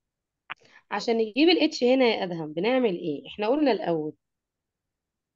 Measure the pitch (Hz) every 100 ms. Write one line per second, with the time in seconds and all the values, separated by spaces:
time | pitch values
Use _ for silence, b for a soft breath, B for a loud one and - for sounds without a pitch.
0 | _ _ _ _ - - b b - 208
1 | 214 226 220 233 330 349 311 - 247 262
2 | 240 208 190 170 151 156 214 262 233 175
3 | 165 143 - - 208 294 285 208 175 165
4 | 151 - _ _ _ _ _ _ _ _
5 | _ _ _